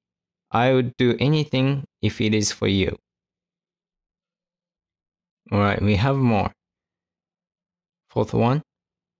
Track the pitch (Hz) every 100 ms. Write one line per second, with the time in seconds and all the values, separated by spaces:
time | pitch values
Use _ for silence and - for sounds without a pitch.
0 | _ _ _ _ _ 113 127 131 123 -
1 | 123 117 135 156 147 131 131 139 - -
2 | 104 - 110 107 101 - 104 98 90 -
3 | _ _ _ _ _ _ _ _ _ _
4 | _ _ _ _ _ _ _ _ _ _
5 | _ _ _ _ - 101 101 98 101 101
6 | 131 139 127 104 90 - _ _ _ _
7 | _ _ _ _ _ _ _ _ _ _
8 | _ 120 107 113 117 147 - _ _ _
9 | _ _